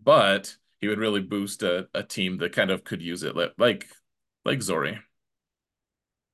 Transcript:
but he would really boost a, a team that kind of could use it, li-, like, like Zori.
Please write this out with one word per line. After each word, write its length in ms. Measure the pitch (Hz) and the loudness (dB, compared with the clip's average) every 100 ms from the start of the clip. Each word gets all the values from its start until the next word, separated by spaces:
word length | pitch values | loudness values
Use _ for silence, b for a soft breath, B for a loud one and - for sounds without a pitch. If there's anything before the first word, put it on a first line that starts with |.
but 540 | 110 151 101 98 - - _ - | 6 6 6 2 0 -18 _ -8
he 80 | 104 | -4
would 100 | 104 | -2
really 220 | 110 101 | 0 0
boost 420 | 90 101 101 - | -2 -4 -4 -4
a, 260 | 98 90 92 | -2 -2 -2
a 80 | - | -8
team 360 | - - 92 92 | -8 -4 -2 -2
that 140 | 87 | -4
kind 180 | - 98 | 0 0
of 140 | 92 | 0
could 180 | - 87 | -4 -10
use 200 | 82 87 | -8 -6
it, 140 | 76 80 | -6 -2
li-, 140 | 85 - | -4 2
like, 300 | 120 98 - - _ _ _ _ | 2 2 -8 -20 _ _ _ _
like 180 | - 135 | -4 -2
Zori. 360 | 98 82 71 110 - _ _ _ _ _ _ _ _ _ _ _ _ | -2 -2 -2 -6 -16 _ _ _ _ _ _ _ _ _ _ _ _